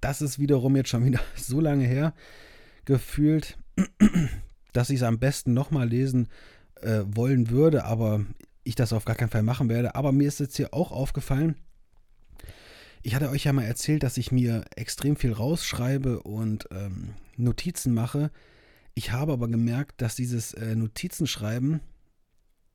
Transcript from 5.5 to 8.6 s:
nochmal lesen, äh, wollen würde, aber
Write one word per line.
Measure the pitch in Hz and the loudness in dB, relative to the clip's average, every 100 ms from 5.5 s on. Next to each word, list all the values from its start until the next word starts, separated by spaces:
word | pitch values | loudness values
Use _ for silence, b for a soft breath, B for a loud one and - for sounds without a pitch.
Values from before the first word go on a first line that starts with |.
nochmal | 120 143 156 120 | 0 2 0 0
lesen, | 117 135 127 117 B B B B - | 0 2 2 0 B B B B -8
äh, | - 110 98 | -2 0 0
wollen | 104 123 135 113 | 0 2 2 4
würde, | 120 160 147 - | 6 6 6 2
aber | 113 113 107 104 - - _ | 0 2 0 -2 -8 -16 _